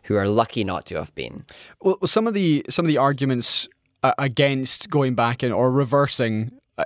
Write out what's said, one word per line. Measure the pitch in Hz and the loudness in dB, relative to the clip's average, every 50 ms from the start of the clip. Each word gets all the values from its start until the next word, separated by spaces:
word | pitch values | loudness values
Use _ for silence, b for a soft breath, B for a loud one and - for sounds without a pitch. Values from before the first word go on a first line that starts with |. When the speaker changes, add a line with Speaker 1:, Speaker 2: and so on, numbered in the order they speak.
| B | B
Speaker 1:
who | - 107 | -2 0
are | 101 98 101 | 0 2 2
lucky | 107 113 113 - - 117 101 | 2 2 0 0 -2 -4 -4
not | 95 90 76 - | -2 -4 -6 -8
to | - 90 | -8 -8
have | 78 73 - - | -8 -8 -8 -10
been. | - 64 58 - - - B B B B B B B | -12 -12 -10 -12 -16 -18 B B B B B B B
Speaker 2:
Well, | - 190 190 - 185 | 0 0 0 2 0
some | - - 220 226 | 0 0 2 0
of | 226 202 | 0 0
the, | 202 185 165 151 135 - - | 0 2 2 2 0 0 -2
some | - - 170 | -4 -2 0
of | 160 | 2
the | 147 123 | 2 2
arguments, | 135 139 143 127 139 131 127 120 117 - - - - - _ _ _ _ _ - | 2 2 2 0 0 0 0 0 0 0 -2 -2 -4 -6 _ _ _ _ _ -2
uh, | - 131 - - | 0 0 0 0
against | 139 135 117 - 139 139 139 131 131 - - - - - | -2 -2 2 2 2 2 2 -2 -2 -2 -4 -4 -4 -2
going | - 143 135 127 123 | 0 0 0 2 2
back | 113 117 117 117 - | 2 0 0 0 -2
and, | 131 123 104 | -2 -2 0
or | 98 127 127 | 2 2 2
reversing, | 127 139 139 113 143 143 139 - - - 123 113 110 107 110 127 - - _ _ - | 2 2 0 2 2 2 2 2 0 -2 0 0 0 -2 -4 -6 -8 -16 _ _ -6
uh, | - - | -6 -4